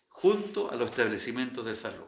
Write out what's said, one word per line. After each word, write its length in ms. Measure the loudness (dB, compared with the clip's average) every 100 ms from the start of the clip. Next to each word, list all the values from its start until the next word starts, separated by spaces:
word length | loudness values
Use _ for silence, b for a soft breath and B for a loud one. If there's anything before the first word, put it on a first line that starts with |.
| _
junto 640 | 4 4 6 0 -4 -4
a 40 | -2
los 160 | 0
establecimientos 760 | 2 2 2 -4 -4 -4 -4 -6
de 100 | -6
salud, 300 | -6 -10